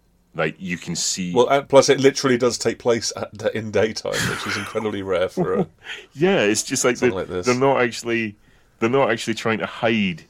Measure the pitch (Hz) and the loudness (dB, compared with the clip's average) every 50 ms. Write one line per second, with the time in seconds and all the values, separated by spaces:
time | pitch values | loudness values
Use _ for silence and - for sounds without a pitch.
0 | _ _ _ _ _ _ - 80 80 80 78 - 95 92 87 82 - - 85 80 | _ _ _ _ _ _ -6 -4 -4 -4 -4 -6 -8 -8 -8 -8 -6 -8 -6 -4
1 | - - - - 92 87 87 123 123 - 135 143 139 - - 185 165 - 139 139 | -4 -4 -4 -4 -4 0 2 2 2 4 2 0 2 4 6 6 6 6 4 4
2 | 131 135 131 - - 135 127 123 127 123 110 - - 117 113 - - 127 117 117 | 4 2 2 2 2 0 2 2 2 0 0 0 -2 -4 -4 -2 0 0 0 0
3 | 113 - - 95 110 - - 104 110 107 - 117 110 110 101 101 101 113 110 - | -2 -6 -6 -8 -10 -10 -10 -6 -4 -4 -2 -4 -4 -2 0 0 0 0 -2 -4
4 | - - - - - - - - - - - 107 101 - - 110 110 107 104 101 | -6 -6 -4 -4 -4 -4 -4 -6 -6 -6 -6 -6 -6 -6 -6 -4 -4 -2 -4 -4
5 | 95 95 92 85 90 92 - - 175 - 90 - 180 - - _ - - - - | -2 -2 0 0 0 0 -2 -2 -2 0 0 0 -2 -2 -6 _ -16 -16 -14 -14
6 | - - - 135 151 185 202 165 113 101 110 107 - - 135 127 - 131 123 - | -16 -16 -4 0 2 4 4 4 4 2 2 0 -2 -2 -2 0 2 0 2 2
7 | - 123 95 92 85 - 90 90 90 - 127 123 131 139 135 123 123 120 110 - | 0 0 0 -2 -4 -4 -4 -2 0 0 0 2 2 2 4 2 2 0 -2 -6
8 | - 117 117 117 113 107 98 - _ _ _ _ _ _ _ - - 113 123 139 | -4 -4 -2 -2 -2 -4 -8 -12 _ _ _ _ _ _ _ -2 0 2 4 4
9 | 135 107 113 113 - - 113 - - 117 113 101 82 - - - - 113 117 110 | 2 2 2 0 -2 -4 -6 -2 -2 -2 -2 -2 -4 -6 -4 -2 0 0 2 2
10 | 104 95 87 78 - | 0 0 -2 -6 -10